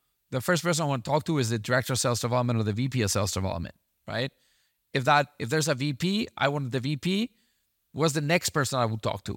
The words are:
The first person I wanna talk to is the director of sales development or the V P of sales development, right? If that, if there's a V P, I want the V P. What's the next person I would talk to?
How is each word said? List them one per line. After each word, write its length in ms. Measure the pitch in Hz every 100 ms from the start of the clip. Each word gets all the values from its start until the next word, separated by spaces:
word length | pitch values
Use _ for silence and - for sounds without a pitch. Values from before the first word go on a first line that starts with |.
| _ _ -
The 100 | 131
first 240 | 147 170
person 200 | 175 160
I 40 | 151
wanna 140 | 135
talk 220 | 123 151
to 120 | - 151
is 140 | 113
the 80 | 117
director 340 | 107 123 123
of 60 | 127
sales 240 | 131 120
development 360 | 120 123 123 113
or 40 |
the 100 | 107
V 160 | 104 131
P 140 | 127
of 80 | 101
sales 220 | 101 95
development, 420 | 95 95 87 - - _ _ -
right? 260 | 110 131 _ _ _ _ _ _
If 100 | 139
that, 220 | 127 147 139 -
if 120 | 117
there's 180 | 156 151
a 60 |
V 180 | 127 147
P, 360 | 131 175 202 -
I 140 | - 139
want 240 | 147 131
the 80 | 127
V 160 | 131 147
P. 340 | 175 190 240 _ _ _ _ _ _
What's 200 | - 156
the 80 | 151
next 300 | 147 175 -
person 280 | 156 131 131
I 60 |
would 180 | 113 110
talk 220 | 110 101
to? 120 | -